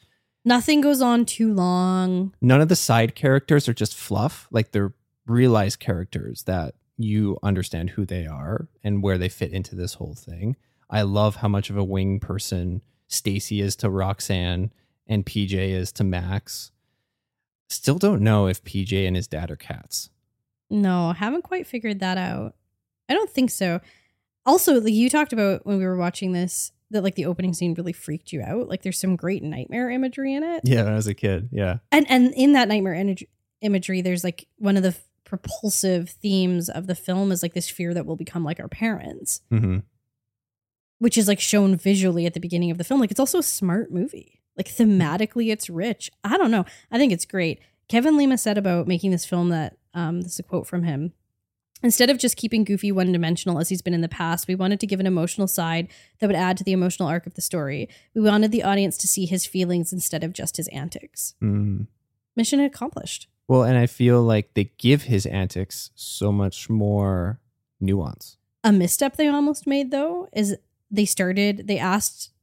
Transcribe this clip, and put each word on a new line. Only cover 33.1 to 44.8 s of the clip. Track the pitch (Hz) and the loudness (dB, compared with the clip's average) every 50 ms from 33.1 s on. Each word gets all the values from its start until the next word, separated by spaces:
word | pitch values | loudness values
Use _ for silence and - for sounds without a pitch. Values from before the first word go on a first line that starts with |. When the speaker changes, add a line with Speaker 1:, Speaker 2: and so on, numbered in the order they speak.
| 190 185 - - _ _ _ _ _ _ | -2 -4 -8 -16 _ _ _ _ _ _
Speaker 1:
imagery, | 214 214 202 190 180 - 185 185 | -2 0 0 0 0 -2 -2 -2
there's, | 180 185 180 175 175 | 0 0 -2 -2 -2
like, | 180 170 - - _ _ - | -4 -6 -8 -12 _ _ -4
one | 214 196 196 | 0 2 2
of | 196 | 4
the | 185 185 | 2 2
f-, | 175 - - _ _ _ _ | 0 -2 -8 _ _ _ _
propulsive | - - 185 - - - - - 208 - - - 190 180 175 170 175 | -12 -12 -10 -10 -10 -10 -6 -4 -4 -2 0 0 0 0 0 -2 -4
themes | - - - 208 196 190 185 180 180 175 165 - | -8 -6 -2 0 2 2 2 2 2 0 -2 -4
of | - 156 185 190 | -6 -8 -6 -6
the | 180 | -6
film | - - - 180 190 196 196 | -6 -4 -4 -2 0 0 0
is, | 190 170 - | 0 0 -2
like, | 170 - | -4 -4
this | 180 170 - | -6 -8 -8
fear | - - 180 170 175 | -6 -6 -4 -4 -4
that | 175 151 151 | -4 -4 -6
we'll | 160 | -6
become | 151 165 - - 175 165 | -8 -8 -8 -6 -4 -4
like | 147 160 - | -4 -4 -6
our | - - | -10 -12
parents, | - - 220 226 - - - - - - - - - - _ - | -8 -4 -4 -2 -4 -4 -8 -12 -14 -10 -8 -6 -8 -6 _ -2
Speaker 2:
Mm-hmm. | 117 110 110 95 90 98 - _ _ _ _ _ _ _ _ _ _ _ _ _ _ _ _ _ _ _ _ _ _ - | 0 0 0 0 0 -2 -4 _ _ _ _ _ _ _ _ _ _ _ _ _ _ _ _ _ _ _ _ _ _ -2
Speaker 1:
which | 233 240 - 226 | 0 2 2 4
is, | 214 190 | 4 4
like, | 202 190 | 2 0
shown | - - - 208 202 190 190 | 0 2 2 4 4 4 4
visually | 165 - 196 202 190 190 185 175 170 170 | 2 2 2 2 4 4 2 2 2 0
at | 170 170 | -2 -2
the | 175 | -4
beginning | 170 170 175 170 175 175 | -6 -4 -2 0 0 0
of | 165 175 | -2 -4
the | 170 | -2
film. | - 262 277 | 0 2 2
Like, | 247 202 | 2 2
it's | - - | 2 0
also | 269 262 - 359 | 0 0 2 0
a | 302 | 0
smart | - - - 202 180 170 208 233 - | -2 -2 -2 0 0 0 0 -2 -2
movie. | - 180 190 285 - - - _ _ _ _ _ _ - | -4 -4 -4 -4 -6 -12 -20 _ _ _ _ _ _ -10
Like, | 190 - | -10 -4
thematically, | - - | 0 2